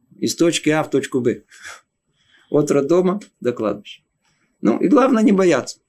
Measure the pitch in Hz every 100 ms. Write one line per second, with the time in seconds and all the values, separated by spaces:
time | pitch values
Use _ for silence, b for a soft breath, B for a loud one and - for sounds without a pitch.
0 | _ - 117 - 165 160 151 156 147 139
1 | - 135 120 107 - B B B _ _
2 | _ _ _ _ _ 147 151 143 139 175
3 | 185 208 - _ 123 120 107 - - -
4 | _ _ _ _ _ _ - - 180 254
5 | 262 226 220 190 180 131 - -